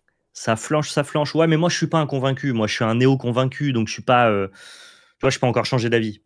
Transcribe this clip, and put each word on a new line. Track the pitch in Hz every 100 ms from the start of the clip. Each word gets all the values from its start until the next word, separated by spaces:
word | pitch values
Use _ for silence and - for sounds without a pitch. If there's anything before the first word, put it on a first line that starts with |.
| _ _ _
Ça | - -
flanche, | 110 - 151 143
ça | 151
flanche. | 143 156 143
Ouais, | 151 165
mais | 156
moi, | 175
je | -
suis | 160
pas | 165
un | 143
convaincu. | 135 135 131 139
Moi, | 113 107
je |
suis | -
un | 113 117
néo-convaincu, | 131 131 123 120 131 - 147
donc | 117 107
je |
suis | -
pas, | 117 123 117
euh, | 101 95
tu | - - - - - _ -
vois, | 135
je | -
suis |
pas | 123
encore | 117
changé | - 127 117
d'avis. | 117 110 101